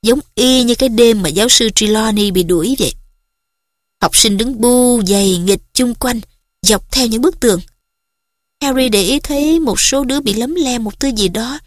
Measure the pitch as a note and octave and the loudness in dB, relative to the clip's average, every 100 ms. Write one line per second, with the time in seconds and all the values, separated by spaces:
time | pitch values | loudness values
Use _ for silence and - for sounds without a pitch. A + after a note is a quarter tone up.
0 | G#3+ C4 - - B3+ C4 A#3+ A#3+ C4 A3 | 2 0 0 -2 2 2 2 2 0 4
1 | A#3 A3 F3 D#3+ A3+ - A3+ - G#3+ G#3+ | 4 4 0 0 2 2 2 0 0 0
2 | A3 G#3+ G#3 F#3 E3+ F3 E3+ C4+ E3+ - | 0 0 0 0 0 0 0 -2 -2 -4
3 | - _ _ _ _ _ _ _ _ _ | -18 _ _ _ _ _ _ _ _ _
4 | F3 - A3+ G3+ A#3 B3+ A#3 B3 B3 B3 | -2 0 0 0 -2 0 2 4 4 2
5 | F#3+ G3+ G3 F#3 F3 G3 _ - B3 A#3 | 2 2 2 0 0 -2 _ -4 -4 -2
6 | B3+ A#3 - _ _ _ - G#3 - C4 | -4 -6 -8 _ _ _ 0 0 -2 -2
7 | B3 A3 C#4+ - A#3+ F#3 - _ _ _ | -2 0 -2 0 0 0 -4 _ _ _
8 | _ _ _ _ _ _ C#4 C4 B3+ G#3 | _ _ _ _ _ _ -4 0 2 0
9 | F#3 C#4 - C#4+ D4 E4 D#4 G3 - C4+ | 0 -2 -2 -2 0 0 0 -2 -2 -2
10 | C4+ C#4 C#4 G#3 A#3+ F4 C#4 B3 G#3+ - | -2 -2 -2 -2 -2 -2 -4 -4 -6 -4
11 | A3+ A3 G3 F3+ A#3 C#4+ | -4 0 -2 -2 -8 -10